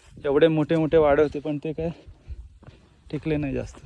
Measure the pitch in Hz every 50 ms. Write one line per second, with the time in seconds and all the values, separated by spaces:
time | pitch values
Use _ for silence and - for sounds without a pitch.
0 | _ - - - - 143 135 147 160 160 160 156 147 143 170 160 160 147 165 160
1 | 151 147 143 151 151 139 - 147 135 156 147 143 - 160 143 160 160 170 - -
2 | - - - - _ - - - - - - - - - - - _ _ _ _
3 | _ - 156 139 - 160 151 147 147 135 131 123 113 - - - -